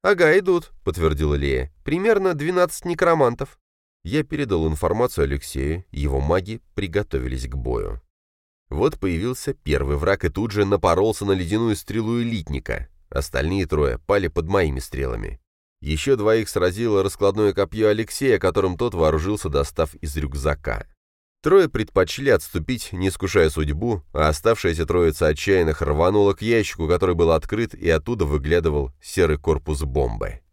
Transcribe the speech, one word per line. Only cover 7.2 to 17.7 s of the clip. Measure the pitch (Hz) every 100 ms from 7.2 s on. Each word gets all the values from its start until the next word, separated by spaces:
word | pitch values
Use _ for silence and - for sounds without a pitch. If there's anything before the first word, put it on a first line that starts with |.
| 62 64 60
к |
бою. | 67 60 60 50 53 _ _ _ _ _ _ _
Вот | - 127 -
появился | 98 82 113 131 -
первый | - - 69 69 71
враг | 80 101
и | 113
тут | - 113
же | 101
напоролся | 98 101 92 82 107 104 101
на |
ледяную | 95 87 104 117 104
стрелу | - 107 110 120
элитника. | 120 110 78 67 - - - _ _
Остальные | - 69 64 76 95 85
трое | 76 71 62
пали | - 101 90
под | - 80
моими | 98 82 65
стрелами. | - - 67 57 50 - _ _ _ _
Ещё | 71 78 - 131
двоих | 104 113 107
сразило | - 90 92 117 101
раскладное | 95 - 101 101 104
копьё | 95 98